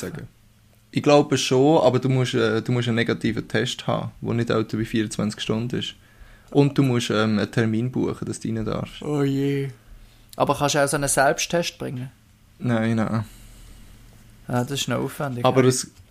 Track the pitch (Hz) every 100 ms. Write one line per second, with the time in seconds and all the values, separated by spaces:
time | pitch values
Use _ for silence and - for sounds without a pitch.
0 | 92 - - _ _ _ _ _ _ -
1 | 147 147 147 131 - 131 139 160 127 123
2 | 135 131 127 123 113 110 113 123 120 113
3 | 117 117 113 113 - 110 120 - - 110
4 | 113 - 110 113 117 113 110 107 110 117
5 | 107 - 107 - - 110 120 117 - -
6 | - - - - - 143 143 139 139 120
7 | 117 107 110 107 101 - 113 110 123 123
8 | - - - - - 110 107 - - -
9 | - 147 139 135 139 139 135 123 - -
10 | - - - - 139 139 143 151 143 151
11 | 139 - 139 165 - 170 170 - 131 127
12 | 131 - _ _ _ - 123 117 113 113
13 | 107 113 107 - - - - - - -
14 | - - - - - 127 127 139 - 123
15 | 135 - 143 120 127 123 127 127 - -
16 | -